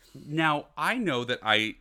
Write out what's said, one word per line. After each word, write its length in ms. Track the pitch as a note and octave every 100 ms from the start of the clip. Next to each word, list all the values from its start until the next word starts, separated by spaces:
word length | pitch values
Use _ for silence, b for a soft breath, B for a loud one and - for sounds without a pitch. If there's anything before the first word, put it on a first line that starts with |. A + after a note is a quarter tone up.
| b
Now, 540 | C3+ - D#3 D#3+ D3 - -
I 220 | E3+ B3
know 240 | F#3+ B2
that 160 | A#2+ B2
I, 360 | A2 G#2+ A2 -